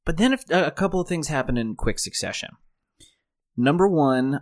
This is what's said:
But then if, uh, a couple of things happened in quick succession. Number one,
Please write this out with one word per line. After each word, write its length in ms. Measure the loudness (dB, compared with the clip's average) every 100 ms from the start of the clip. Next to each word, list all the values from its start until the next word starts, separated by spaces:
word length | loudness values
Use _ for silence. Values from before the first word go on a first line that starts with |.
But 120 | -6 0
then 140 | 2
if, 100 | 0 0
uh, 140 | 0 0
a 40 |
couple 280 | 0 -2 -2
of 80 | -2
things 200 | -4 -2
happened 300 | -2 -2 -2
in 160 | -2 -2
quick 220 | -2 -2
succession. 520 | -4 -6 -6 -8 -10 -16 _ _ _ _ -20 _ _ _ _ 0
Number 320 | 2 4 4
one, 520 | 4 4 2 0 -2